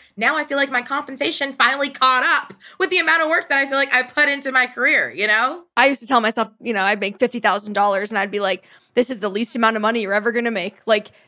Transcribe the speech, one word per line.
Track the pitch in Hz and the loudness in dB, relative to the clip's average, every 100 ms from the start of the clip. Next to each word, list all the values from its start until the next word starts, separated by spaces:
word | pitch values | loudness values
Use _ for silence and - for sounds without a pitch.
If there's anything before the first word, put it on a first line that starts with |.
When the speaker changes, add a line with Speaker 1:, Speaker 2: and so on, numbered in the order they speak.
| _ - | _ -4
Speaker 1:
Now | 233 311 | -2 0
I | |
feel | 294 277 | -2 -2
like | 277 | 0
my | 254 | -2
compensation | 240 277 - 262 294 - 277 | -4 -6 -6 -4 -4 -2 -4
finally | 269 240 277 277 | 0 2 2 -4
caught | 277 262 254 | 2 2 4
up | 302 285 - - - - | 2 0 -2 -18 -12 -4
with | 359 | 0
the | 359 | 0
amount | 320 330 | 2 2
of | 311 | 2
work | 330 - | 0 0
that | 277 | -2
I | 277 | 0
feel | 269 | 0
like | 269 | 2
I | 254 | 0
put | 254 - 294 | 0 0 0
into | 277 269 | 0 0
my | 262 247 | 0 0
career, | 240 269 277 131 | 0 0 2 0
you | 131 208 | -2 0
know? | 214 254 349 - - | 2 0 -4 -4 2
Speaker 2:
I | 269 | 2
used | 277 | 2
to | 226 | 0
tell | 254 | 2
myself, | 220 233 220 _ | 2 -2 -4 _
you | 233 | -6
know, | 208 | -2
I'd | 190 208 | 0 0
make | 196 202 | -2 -2
fifty | 240 240 | -2 2
thousand | 214 196 208 | 0 0 -2
dollars | 202 202 196 208 | 0 2 2 -2
and | 214 | -4
I'd | 202 | -4
be | 202 | -2
like, | 196 190 _ - _ | -2 -2 _ -20 _
"This | 240 247 | 0 0
is | 233 | -2
the | 202 | -4
least | 202 233 | -4 -4
amount | 247 226 220 | 0 0 2
of | |
money | 214 233 | 0 0
you're | 196 | 0
ever | 208 214 | 0 0
gonna | 233 233 | -2 -2
make." | 208 175 - | -4 -6 -6
Like, | - 214 208 _ | 0 0 0 _